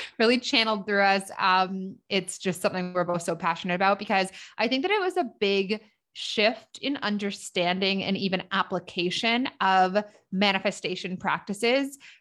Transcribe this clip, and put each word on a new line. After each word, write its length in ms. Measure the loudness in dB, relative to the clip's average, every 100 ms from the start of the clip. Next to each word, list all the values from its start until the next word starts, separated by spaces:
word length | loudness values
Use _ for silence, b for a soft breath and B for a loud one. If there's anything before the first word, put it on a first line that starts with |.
| B 2
really 180 | 4 4
channeled 480 | 2 0 2 0 0
through 160 | 4
us. 300 | 4 4 0 -2
Um, 560 | 2 4 2 -2 -8 -12 -4
it's 300 | -4 -4 -6
just 240 | -4 -2
something 320 | -2 -2 -2
we're 100 | -2
both 200 | 0 -2
so 120 | -4 -2
passionate 380 | -2 -2 -2
about 240 | 2 2 2
because 320 | 2 0 0 B B -4
I 80 | -2
think 160 | 0
that 80 | 0
it 100 | 0
was 160 | 0 0
a 140 | -2 -2
big 420 | 0 2 0 -4 b _ _ -12
shift 600 | -4 2 2 2 -8 -8
in 180 | -6 -4
understanding 1080 | -2 -2 -4 -6 -6 0 0 2 0 0
and 140 | -2 -2
even 240 | 0 -2 -2
application 960 | -2 -2 -4 -6 -4 -2 0 0 0 -2 0
of 420 | 4 4 4 2 -2 B _
manifestation 840 | 0 2 2 0 -4 -6 -6 -6 -4
practices 840 | -2 -2 -4 -2 2 2 0 -6 B B